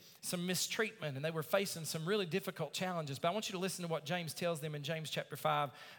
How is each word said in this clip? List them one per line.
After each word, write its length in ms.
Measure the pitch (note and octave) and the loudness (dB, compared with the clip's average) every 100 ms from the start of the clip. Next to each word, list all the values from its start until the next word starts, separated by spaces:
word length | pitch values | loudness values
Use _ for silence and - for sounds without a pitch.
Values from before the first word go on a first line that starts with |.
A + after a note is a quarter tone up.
| - - | -12 -10
some 240 | - F3+ | -4 -2
mistreatment, 680 | F3 F3+ - - A3 - D3+ | 0 2 2 2 0 0 -4
and 100 | C3 | -2
they 60 | D#3 | 0
were 140 | E3 | 0
facing 400 | D3 G3 G3 E3+ | 4 4 4 -2
some 200 | D#3 E3 | -2 -2
really 220 | D#3+ G#3+ F3+ | 2 2 2
difficult 460 | F#3 - - D3+ | 0 -2 -4 -2
challenges. 480 | - F#3 F3 D3 B2+ | 0 0 0 -2 0
But 80 | E3+ | 2
I 20 | |
want 180 | G3+ A3 | 2 0
you 40 | |
to 80 | F#3 | 0
listen 240 | F#3 F3+ | -2 -2
to 40 | F3 | -2
what 160 | D#3+ | -2
James 300 | C#3+ F3+ E3 | 0 -2 -2
tells 240 | - F3 E3 | -2 0 0
them 160 | D#3 | -2
in 80 | D3+ | -4
James 280 | C#3+ D#3+ D3+ | -4 -4 -2
chapter 260 | - - C#3+ | -4 -4 0
five, 340 | D#3 D3 C#3+ - - | 4 4 2 -4 -16